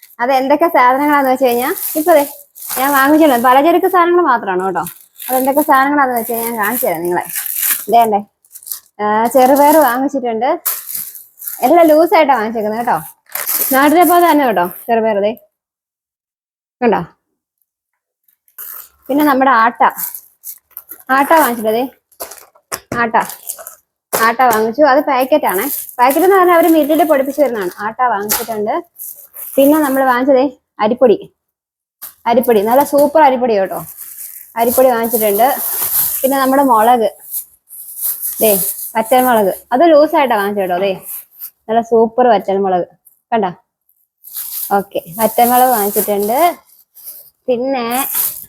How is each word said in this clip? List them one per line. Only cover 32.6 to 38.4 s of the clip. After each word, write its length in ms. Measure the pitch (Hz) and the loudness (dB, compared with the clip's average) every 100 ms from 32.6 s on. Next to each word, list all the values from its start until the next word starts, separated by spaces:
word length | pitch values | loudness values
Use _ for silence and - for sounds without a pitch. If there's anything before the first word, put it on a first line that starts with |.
നല്ല 200 | 214 254 | 2 0
സൂപ്പർ 380 | 285 285 294 311 | 2 2 2 4
അരിപ്പൊടി 320 | 285 254 247 | 4 2 0
കേട്ടോ. 260 | 202 185 170 160 - - - - - - 233 | 0 -2 -6 -12 -18 -20 -18 -18 -18 -12 -4
അരിപ്പൊടി 320 | 240 233 262 | 0 2 2
വാങ്ങിച്ചിട്ടുണ്ട്. 580 | 226 226 226 214 202 254 247 - - - - - - | 2 -2 -2 0 2 2 0 -6 -8 -6 -4 -4 -2
പിന്നെ 140 | 262 277 | -2 0
നമ്മുടെ 240 | 262 269 | 0 2
മുളക്, 460 | 277 220 226 247 214 - - - - _ _ - - - - - - - | 2 4 4 2 0 -6 -14 -14 -14 _ _ -20 -18 -10 -8 -8 -8 -2